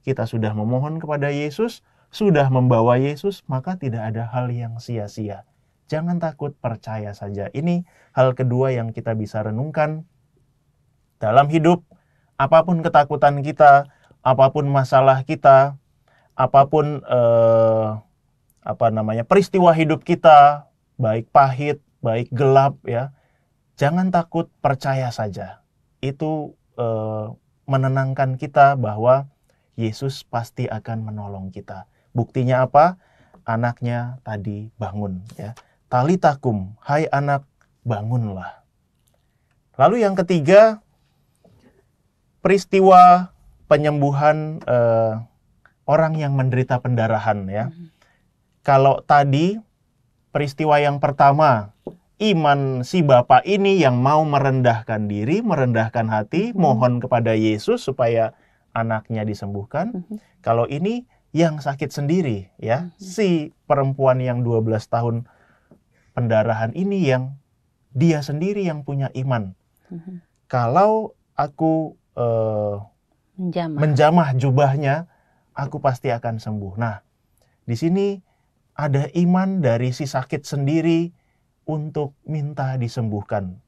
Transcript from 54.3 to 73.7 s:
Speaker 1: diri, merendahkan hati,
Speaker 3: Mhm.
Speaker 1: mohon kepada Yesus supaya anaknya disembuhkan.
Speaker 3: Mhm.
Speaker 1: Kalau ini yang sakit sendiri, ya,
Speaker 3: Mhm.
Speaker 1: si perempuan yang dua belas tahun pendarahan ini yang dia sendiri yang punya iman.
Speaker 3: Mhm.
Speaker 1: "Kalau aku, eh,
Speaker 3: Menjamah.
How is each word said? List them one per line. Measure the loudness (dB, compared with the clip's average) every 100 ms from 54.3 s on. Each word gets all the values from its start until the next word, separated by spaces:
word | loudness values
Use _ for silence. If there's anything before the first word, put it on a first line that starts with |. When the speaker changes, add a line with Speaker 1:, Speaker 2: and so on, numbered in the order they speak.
| 0 0 2 0 0 -4 -6 -4
Speaker 1:
diri, | -4 -2 -2
merendahkan | 0 0 0 0 -2 -2 -2
hati, | -4 -2 -4 -4
Speaker 3:
Mhm. | 0
Speaker 1:
mohon | 0 2 0 -2
kepada | -2 0 0
Yesus | 0 0 -2 -2 -4
supaya | -4 -2 0 0 -2 _ _ _ _
anaknya | -6 -4 -4 -6 -6
disembuhkan. | -6 -6 -10 -10 -8 -6 -6 -8
Speaker 3:
Mhm. | -12 -18 _ _
Speaker 1:
Kalau | -2 -2 -2
ini | -4 -4 -6 -10 _ _
yang | -2 0 -2
sakit | -8 -6 -8
sendiri, | -6 -2 -2 -2 -6 -10 -10
ya, | -4 -4 -4
Speaker 3:
Mhm. | _
Speaker 1:
si | -12 -2 0 0 -4 _ -2
perempuan | -2 0 0 0 0
yang | -2 -2
dua | 0 0
belas | 0 -4 -4
tahun | -4 -2 -6 -10 _ _ _ _ _ _ _ _ -6
pendarahan | 0 0 0 -2 -4
ini | -4 -4 -2 0
yang | -2 -4 -14 _ _ _ _ _
dia | 0 2 2
sendiri | -4 -6 -4 -4 -4
yang | -6
punya | -8 -6 -6
iman. | -6 -4 -4 -4 -14 _ _ _
Speaker 3:
Mhm. | -18 -16 -18 _ _ _
Speaker 1:
"Kalau | -4 0 2 2 0 -6 _ _ -8
aku, | -8 -2 -2 -2 -4 _ _ -6
eh, | -2 -2 -2 -2 -4 -6 -12 _ _ _ _ -10
Speaker 3:
Menjamah. | -6 -6 -6